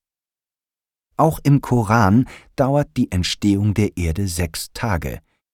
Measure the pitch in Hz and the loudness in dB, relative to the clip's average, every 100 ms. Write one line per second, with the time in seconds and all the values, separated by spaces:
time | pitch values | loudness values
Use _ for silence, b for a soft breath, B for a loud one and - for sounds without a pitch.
0 | _ _ _ _ _ _ _ _ _ _ | _ _ _ _ _ _ _ _ _ _
1 | _ - 151 151 - 139 - 123 101 113 | _ 0 0 2 2 2 2 -2 2 2
2 | 101 110 127 B B - 131 143 143 - | 4 4 2 B B -4 0 0 -2 -2
3 | 120 92 85 - 104 98 104 98 101 - | -2 -2 -4 -2 0 2 0 0 -2 -2
4 | 87 80 101 85 85 - - - 117 90 | -4 -2 -4 -4 -6 -6 -14 -8 -4 -4
5 | 67 62 _ _ _ | -6 -12 _ _ _